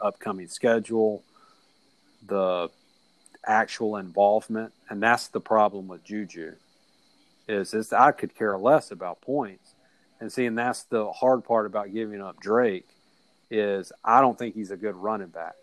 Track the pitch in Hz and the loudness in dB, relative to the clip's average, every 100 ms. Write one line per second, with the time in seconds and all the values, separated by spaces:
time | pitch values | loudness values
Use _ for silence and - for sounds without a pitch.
0 | 104 98 - 95 87 - 120 113 107 113 | -6 -4 -8 -8 -10 -2 0 2 0 0
1 | 110 104 _ _ _ _ _ _ _ _ | 0 0 _ _ _ _ _ _ _ _
2 | _ _ 101 98 92 90 85 _ _ _ | _ _ -6 -2 0 0 -4 _ _ _
3 | _ _ _ - - 110 113 - 110 104 | _ _ _ -12 0 2 2 -2 -4 -4
4 | 95 85 101 107 - 110 110 _ - 104 | -6 4 4 4 0 -8 -8 _ -12 -2
5 | 110 117 - - - 110 104 98 95 87 | 2 2 0 -8 0 4 4 2 -12 -16
6 | - 107 98 87 80 - _ _ _ _ | -12 -10 -10 -12 -16 -16 _ _ _ _
7 | _ _ _ _ - 104 95 110 110 107 | _ _ _ _ -6 -4 -2 -4 0 6
8 | 139 143 98 - 110 98 107 147 - 92 | 6 6 -4 -4 -2 0 4 4 2 -10
9 | 90 85 - 143 113 95 _ _ _ _ | -10 -10 -4 -4 -4 -10 _ _ _ _
10 | _ - 113 - 123 113 123 117 - 120 | _ -16 -10 -2 -2 0 -2 -4 -4 -4
11 | 104 85 127 127 - 117 107 104 101 104 | -2 0 2 2 2 0 0 -4 -6 -6
12 | 107 104 98 - 196 240 247 98 - _ | -6 -8 -12 -10 0 2 2 0 -8 _
13 | _ _ _ _ - 110 101 98 90 - | _ _ _ _ -6 -2 0 -2 -6 -8
14 | - 120 135 110 120 104 98 95 104 90 | 4 6 6 2 -8 -8 -10 -8 -8 -6
15 | 101 107 92 82 82 - | -6 -6 -8 -12 -14 -14